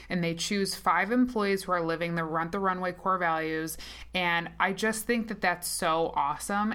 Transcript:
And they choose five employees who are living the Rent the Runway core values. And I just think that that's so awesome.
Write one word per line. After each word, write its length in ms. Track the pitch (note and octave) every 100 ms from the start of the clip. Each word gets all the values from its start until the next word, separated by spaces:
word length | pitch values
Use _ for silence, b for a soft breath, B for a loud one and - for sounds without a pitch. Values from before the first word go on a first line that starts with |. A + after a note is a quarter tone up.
| -
And 120 | F3+
they 120 | E3+
choose 420 | E3 - G3+ F#3+ -
five 340 | F#3+ E3+ G3
employees 540 | B3 B3 A3 G3+ G3
who 80 | F#3+
are 100 | F3+
living 340 | E3 E3 E3+ E3+
the 100 | D#3+
Rent 260 | E3 E3
the 80 | G3+
Runway 320 | F#3+ F3+ F3+
core 260 | F3+ F#3+ F#3
values. 600 | E3+ D#3+ D#3+ D#3+ D#3+ - B B -
And 360 | F#3 E3+ E3+ E3+ -
I 140 | F#3
just 320 | F#3+ A3 A3 -
think 240 | A#3+ A3
that 100 | G#3
that's 300 | F#3 F3 -
so 420 | - F3 E3 E3 -
awesome. 560 | C#3+ D3+ - G3+ G#3+